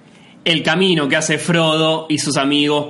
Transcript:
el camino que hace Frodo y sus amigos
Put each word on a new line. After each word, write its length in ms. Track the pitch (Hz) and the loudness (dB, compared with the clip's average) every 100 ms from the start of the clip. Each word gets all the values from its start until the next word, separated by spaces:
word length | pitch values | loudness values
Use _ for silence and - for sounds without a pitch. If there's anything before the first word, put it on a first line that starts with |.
| - - - - | -20 -20 -20 -6
el 200 | - 160 | -2 0
camino 440 | 135 165 190 165 143 | 0 2 2 2 0
que 80 | 156 | 0
hace 220 | 160 151 | 0 -2
Frodo 720 | - 170 160 156 160 160 156 | 0 0 2 2 0 0 -2
y 80 | 151 | -4
sus 200 | 147 139 | -2 -2
amigos 500 | 139 147 147 147 147 | 0 0 0 0 -2